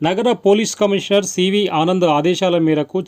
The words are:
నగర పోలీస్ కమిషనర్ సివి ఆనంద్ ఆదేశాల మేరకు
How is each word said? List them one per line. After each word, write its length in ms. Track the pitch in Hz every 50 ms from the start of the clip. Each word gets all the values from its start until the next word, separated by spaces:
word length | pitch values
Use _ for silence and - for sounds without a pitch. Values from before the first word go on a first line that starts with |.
| 147 165
నగర 200 | 190 202 226 247 226 - -
పోలీస్ 300 | 196 202 214 226 - - -
కమిషనర్ 480 | 208 202 196 190 - - 196 202 190 180
సివి 320 | - 185 180 190 196 208 208 - 175 151
ఆనంద్ 240 | 160 175 185 185 180 165 151
ఆదేశాల 400 | 147 147 180 180 175 196 185 175 170 165
మేరకు 320 | 156 156 151 147 - - 185 175